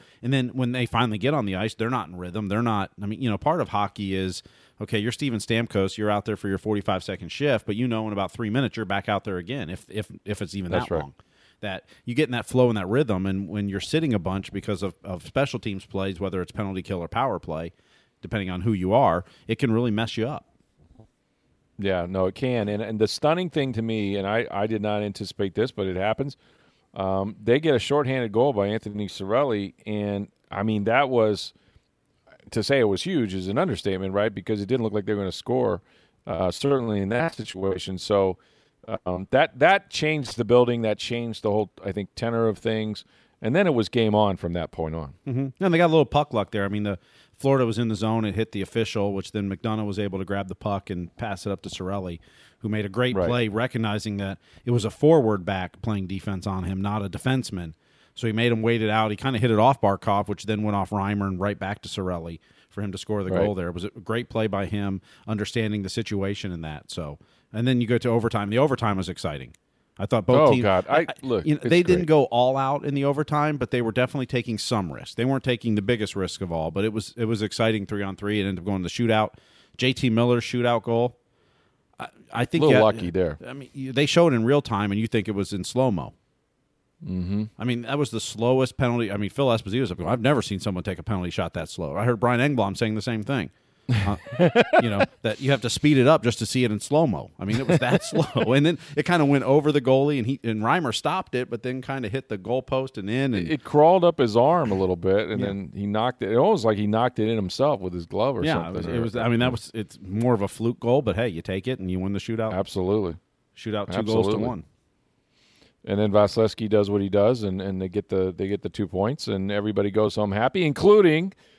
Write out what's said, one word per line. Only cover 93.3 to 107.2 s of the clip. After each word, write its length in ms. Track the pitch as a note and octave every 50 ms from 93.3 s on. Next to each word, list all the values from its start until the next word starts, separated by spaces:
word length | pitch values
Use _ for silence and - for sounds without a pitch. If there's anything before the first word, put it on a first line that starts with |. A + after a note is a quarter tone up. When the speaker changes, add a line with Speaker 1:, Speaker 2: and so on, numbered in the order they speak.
| C#3 B2 E2+ - - _ _ _ _ _ _ -
Speaker 1:
Uh, 260 | B2 G#2+ G2 G2 G#2 - - - - B2
Speaker 2:
<laughs> 120 | F3+ E3 - A#3 A#3+ - - E4 -
Speaker 1:
you 80 | A#2
know, 120 | G#2 G2+ - - _ _ -
that 180 | A2+ A2 -
you 100 | C3+ C3
have 120 | C#3 B2 -
to 80 | A#2
speed 260 | - - - D3 D3+
it 100 | C3 A#2+
up 160 | C3+ D#3+ D#3 G#2
just 160 | A#2+ A2+ -
to 40 | A2+
see 180 | - - C3 B2+
it 60 | A#2 G#2+
in 60 | G#2
slow-mo. 500 | - - C#3 D3+ E3+ C3+ F#2 C#2 - - _ -
I 80 | F#2
mean, 100 | G2 A2 B2
it 80 | C3+ -
was 100 | F3+ D#3
that 260 | - B2 C#3 D#3 -
<laughs> 0 |
slow. 480 | - - D3 C3+ - - C3 A#2+ G#2+ B2+
And 140 | C#3 D3
then 120 | D#3+ E3+ - - - D3
it 100 | C#3+ D3
kinda 180 | - F3 E3+ D3
went 200 | C#3 C#3+ C#3 A#2
over 260 | - C#3 D3+ C#3 D3+ C#3+
the 80 | D3
goalie, 380 | B2 B2+ C3 C3+ C#3 D3 D3 C3+
and 80 | A2
he, 140 | A#2+ C#3 - -
and 160 | A#2 A2 G#2+
Reimer 340 | G#2+ A#2 D3 F3+ D#3+ A#2+ G#2+
stopped 400 | - - D3 D#3+ F#3+ F3 - -
it, 120 | B2 B2+ -
but 140 | A#2 A2+ -
then 180 | B2+ B2+ C3
kinda 280 | A#2+ - C#3 C3+ B2 G2+
hit 200 | G#2 C3+ B2+ -
the 80 | A2
goalpost 640 | G2 F#2 A2 A#2+ C3 B2+ - C3+ C3 C3+ C3 - A2
and 100 | F#2+ G2
in. 240 | A2+ C3 C#3 C#3 A#2
And 140 | G2 F2 D#2
Speaker 2:
It, 40 | -
it 120 | C3 -
crawled 400 | - - D3 D3+ E3 F3+ F#3+ E3+
up 140 | E3+ E3 -
his 180 | B2+ A2+ G#2
arm 360 | A#2 A#2+ D3 E3+ F3+ D3+ A2+ G2
a 20 |
little 220 | F#2+ F#2+ F#2 F#2
bit, 340 | E2+ E2+ F#2+ F#2+ G#2 A2 E2
and 100 | G#2+ A#2
Speaker 1:
Yeah. 60 | B2
Speaker 2:
then 260 | G2+ G2 G2 F#2+ C#2 -
he 120 | - G2+
knocked 340 | G2+ G2+ G#2+ A2+ B2+ - - A#2+
it. 100 | F#2+ A2+
It 40 |
almost 280 | A#2+ D3 G3+ A3 D#3 G#2
like 100 | A2+ G#2+ G2+
he 80 | G#2+ G#2
knocked 300 | G#2 A2 A#2+ B2+ - -